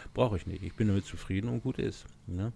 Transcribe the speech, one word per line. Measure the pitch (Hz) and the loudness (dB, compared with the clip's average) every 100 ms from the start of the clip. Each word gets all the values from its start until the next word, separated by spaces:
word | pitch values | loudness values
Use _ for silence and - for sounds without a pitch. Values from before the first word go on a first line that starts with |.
| - | -8
Brauche | - 123 87 | 2 4 2
ich | - | -2
nicht. | 107 | -4
Ich | 90 | -6
bin | - 107 | 2 4
damit | 98 - | 4 2
zufrieden | - - 98 117 | -6 -2 0 0
und | 120 | -2
gut | 127 - | -2 -2
ist, | - - - - - | -2 -2 -14 -16 -6
ne? | 90 107 | -2 -2